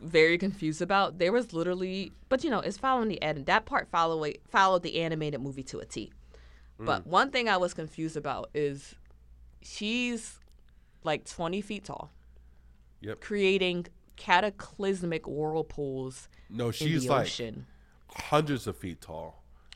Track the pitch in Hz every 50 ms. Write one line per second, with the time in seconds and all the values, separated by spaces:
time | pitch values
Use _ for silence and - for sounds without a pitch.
0 | - 165 165 160 156 165 170 170 190 202 190 - - 156 156 - 180 170 196 196
1 | 196 170 156 180 175 175 202 247 247 - 165 160 165 180 180 180 185 185 185 196
2 | 196 160 - - - - 262 262 254 330 240 185 - - 202 - - 269 262 254
3 | 226 220 185 - - 156 151 151 135 185 180 220 220 - 277 240 - - - 175
4 | 165 165 165 160 156 151 - - - - - 220 196 190 190 180 175 170 - 165
5 | 165 165 160 156 156 151 147 127 127 139 135 139 131 - - - - - - -
6 | 104 - - - - - - - - - - - - - - - 110 117 143 101
7 | 85 - 170 190 247 277 - 254 240 226 202 185 180 175 175 - 160 156 - -
8 | 160 160 156 156 - 143 127 98 - - - 151 147 147 139 143 - - - -
9 | - - - - - - - - - - - - - - - - 208 214 233 247
10 | 247 247 240 220 - - - - - - - - - - - - - - - -
11 | - 165 151 143 - - - - 175 165 180 202 196 202 208 202 - - 143 -
12 | - 143 - - - - - - - - - - - - - - - - - -
13 | - 104 107 - - - 208 208 196 190 196 190 185 180 175 175 175 - - -
14 | - _ - - - - 185 175 196 214 196 - - - - - 202 196 196 185
15 | 180 175 165 160 156 - 135 143 151 156 156 160 156 160 - - 147 139 131 131
16 | 131 131 131 - - - - - - - - 113 123 117 110 - 156 151 165 151
17 | 127 127 143 131 110 - - - 120 113 113 - 127 - - - - - - -
18 | - - - - - - - 151 160 143 143 120 - 110 92 - - 92 82 -
19 | - - 80 78 82 80 - - - - - - - - -